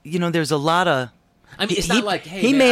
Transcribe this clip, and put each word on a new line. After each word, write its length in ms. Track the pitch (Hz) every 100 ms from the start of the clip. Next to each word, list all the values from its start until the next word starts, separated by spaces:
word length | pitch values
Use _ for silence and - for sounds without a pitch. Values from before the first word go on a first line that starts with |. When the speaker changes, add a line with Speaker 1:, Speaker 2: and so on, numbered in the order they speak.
Speaker 1:
you 160 | 151 175
know, 100 | 175
there's 220 | 165 156
a 60 | 151
lot 300 | 147 170 180
of 220 | 139 123 - _ _ _ -
Speaker 2:
I 60 | 202
mean, 120 | 185
it's 100 | 165
Speaker 1:
he, 60 | 208
Speaker 2:
not 100 | 208
like, 180 | 175 -
"Hey, 140 | 190
Speaker 1:
he 120 | 233
Speaker 2:
man, 60 | 277
Speaker 1:
made 120 | 262